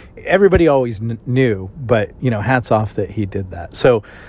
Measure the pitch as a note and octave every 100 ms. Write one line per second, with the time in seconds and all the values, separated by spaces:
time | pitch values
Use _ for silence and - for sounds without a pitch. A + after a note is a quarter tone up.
0 | - - - F3+ G3 E3+ E3 C#3 B2 G#2+
1 | A#2 A2+ - B2+ C3 G2 F#2+ C3 A#2+ A2+
2 | G2+ - B2+ G#2+ G2+ C3 A#2 A2 G#2+ -
3 | G2 G2 G2 G2 F#2+ F2 E2 - C#3 A#2
4 | - -